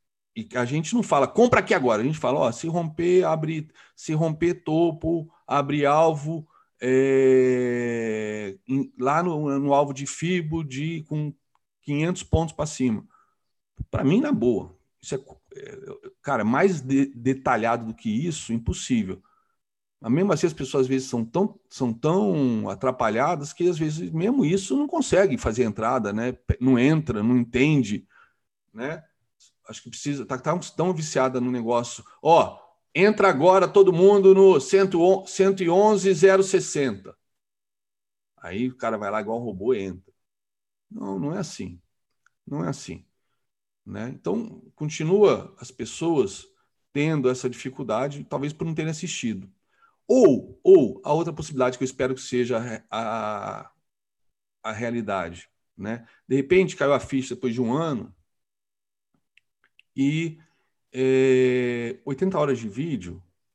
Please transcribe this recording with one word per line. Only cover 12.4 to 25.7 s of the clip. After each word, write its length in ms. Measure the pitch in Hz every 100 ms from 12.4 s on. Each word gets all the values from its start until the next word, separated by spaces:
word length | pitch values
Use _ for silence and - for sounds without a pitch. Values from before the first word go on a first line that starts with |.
| 165
pra 120 | - 156
cima." 400 | - 131 104 - _ _ _ _ _ _ - -
Pra 140 | -
mim, 160 | 135 196
na 120 | 294
boa. 440 | 175 117 104 - - _ _
Isso 120 | -
é, 40 | 135 - - _ -
é, 200 | - 131 - - - -
cara, 220 | - 131
mais 360 | 107 131 196 165
de-, 260 | 127 139 139
detalhado 800 | 120 120 131 143 120 113 117 110
do 80 |
que 140 | 110 113
isso, 420 | 107 170 156 -
impossível. 680 | 117 - - - 123 95 95 _ _ _ _ _ _ _ _
Mas 120 | 113
mesmo 200 | 139 196
assim, 140 | 151 175
as 60 |
pessoas 300 | 156 135 143
às 60 | 131
vezes 200 | 135 131
são 160 | 120
tão, 340 | 113 170 202 - _
são 240 | - 127
tão 760 | 113 151 185 208 165 131 110 104
atrapalhadas 840 | 95 131 120 113 110 143 175 147
que 160 | - 175
às 100 | 165
vezes 320 | 156 156 175
mesmo 340 | 160 190 277
isso 320 | 151 190 - 269
não 100 | 285
consegue 500 | 339 - - - 120
fazer 280 | 123 110
entrada, 480 | 117